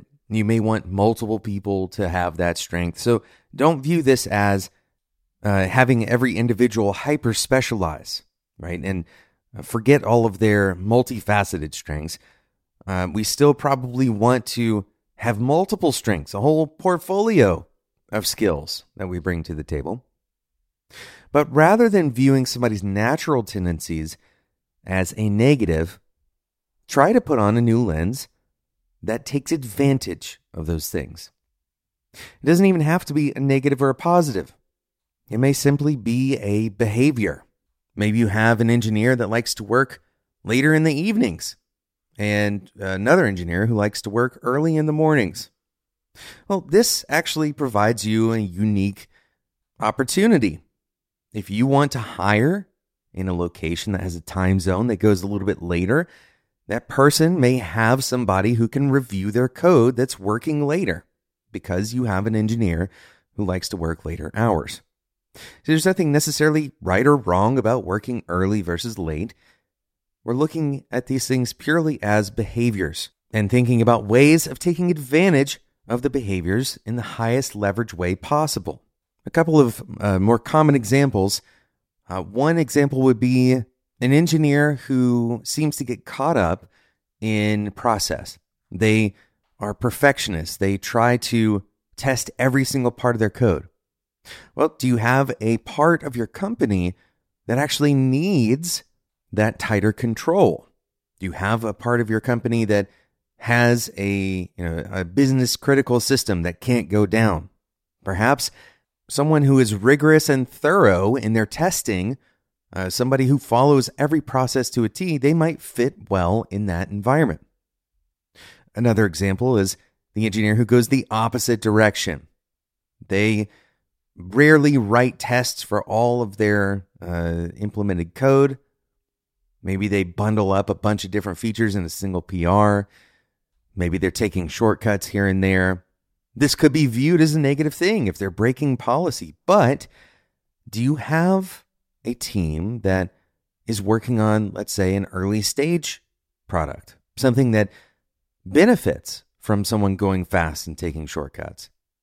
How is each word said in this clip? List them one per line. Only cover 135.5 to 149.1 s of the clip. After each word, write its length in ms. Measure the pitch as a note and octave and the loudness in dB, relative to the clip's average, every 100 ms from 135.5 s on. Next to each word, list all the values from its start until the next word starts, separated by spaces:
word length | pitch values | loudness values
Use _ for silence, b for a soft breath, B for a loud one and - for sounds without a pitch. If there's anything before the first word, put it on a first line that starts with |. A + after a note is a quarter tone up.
| F#2+ F#2 F2+ - _ _ _ _ | 2 0 -2 -8 _ _ _ _
This 200 | - C#3+ | -2 0
could 180 | - D3+ | 2 2
be 140 | D#3 C#3 | 4 0
viewed 340 | A2+ D3 E3+ | 0 2 4
as 140 | D#3+ | 4
a 60 | D#3 | 2
negative 340 | C#3 C#3+ D3+ | 0 0 -2
thing 320 | - F#3 A3 G#2 | -2 -2 0 -2
if 100 | - | -4
they're 140 | F#2+ | -6
breaking 460 | F2+ A#2 B2+ D3 B2 | -2 0 0 -2 -2
policy. 580 | - C3+ F3 - D#2+ - - | -2 -2 -2 -6 -12 -6 2
But 400 | G3+ B2+ C#3+ - b b b b b _ _ - | 4 4 2 -6 b b b b b _ _ -10
do 140 | A2 | -4
you 140 | B2+ D3+ | -2 -2
have 680 | A#2 D#3+ F3 F#3+ F#3 - _ _ _ _ | -2 0 2 0 -2 -12 _ _ _ _
a 100 | - | -10
team 640 | B2 - G#2 D#2+ D#2 G2 A#2 | -8 -6 -2 -2 -2 -6 -4
that 340 | G2 F#2+ F2+ _ _ _ _ _ - | -2 0 -2 _ _ _ _ _ -8
is 160 | G#2 | -6
working 380 | G2 A2 A#2+ A#2 | -2 -2 0 0
on, 320 | G#2+ G#2+ G#2 | 2 0 -2
let's 200 | - G#2 | -8 -8
say, 220 | - F#2 | -2 0
an 120 | G2 F#2+ | -2 -4
early 360 | F#2 G2 G#2+ | -4 -2 -2
stage 600 | G2+ - D3+ F3 - - _ _ _ _ - | -2 -2 -2 -2 -4 -12 _ _ _ _ -6
product, 500 | F2+ D2+ - - _ _ - | -4 -4 -8 -18 _ _ -2
something 340 | C3+ A#2+ B2+ | 0 2 4
that 200 | A2 G2+ b b b b _ _ _ | 2 0 b b b b _ _ _
benefits 800 | F#2 C3+ A3 A3 G2 - - | -2 4 4 4 0 -4 -8